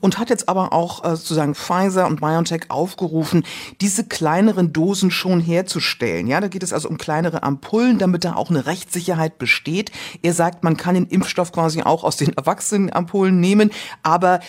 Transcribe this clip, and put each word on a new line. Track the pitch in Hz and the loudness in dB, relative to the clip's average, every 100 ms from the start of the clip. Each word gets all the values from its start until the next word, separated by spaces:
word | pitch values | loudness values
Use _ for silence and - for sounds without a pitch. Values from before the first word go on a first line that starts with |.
und | 196 185 | 2 0
hat | 233 | 0
jetzt | 233 - | 0 0
aber | 190 185 | 0 0
auch, | 160 170 - | 0 -2 -4
äh, | 170 165 | -4 -4
sozusagen | - 160 143 143 | -2 -2 0 -4
Pfizer | - 180 196 185 185 | -2 0 2 2 0
und | 151 | 0
BioNTech | 151 160 170 165 - | 0 0 0 -4 -4
aufgerufen, | 131 180 - 180 160 151 175 - - - - | -4 -4 -4 -4 -2 0 0 0 -8 -16 -4
diese | 202 196 | -2 -2
kleineren | - - 156 170 214 185 175 | -4 -2 0 4 4 4 0
Dosen | 151 175 196 190 | 2 0 2 0
schon | 170 185 180 | 0 0 0
herzustellen. | 165 170 185 170 - - 120 85 95 | 2 0 0 -4 -4 -2 -2 -2 0
Ja, | 147 | 0
da | 202 | -2
geht | 185 | -6
es | 180 | -4
also | 131 151 | -4 -4
um | 156 | -6
kleinere | - 151 170 160 | -2 -2 -2 -2
Ampullen, | - 139 - 220 247 220 | -4 -4 -2 0 2 4
damit | 185 175 | 2 2
da | 175 - | -2 -4
auch | - | 0
eine | 160 127 | -2 -2
Rechtssicherheit | 185 - 180 185 165 160 - | -6 -6 -6 -2 0 -2 -2
besteht. | 123 - - 165 - - - - | -2 -2 -2 -4 -6 -10 -16 -4
Er | 170 | -2
sagt, | 175 170 175 | 2 0 2
man | 170 160 | 0 0
kann | 180 | 2
den | 180 185 | 2 2
Impfstoff | - - - 175 | 0 0 -2 -2
quasi | - 165 156 | 0 0 0
auch | - 160 | 0 2
aus | - - | 0 0
den | 147 | -2
Erwachsenenampullen | - 143 196 - 208 190 - 170 202 190 185 | 0 0 -2 0 0 0 0 -2 2 4 4
nehmen, | 175 208 214 - - - | 4 4 4 0 -14 -6
aber | 160 170 180 180 | 0 4 4 2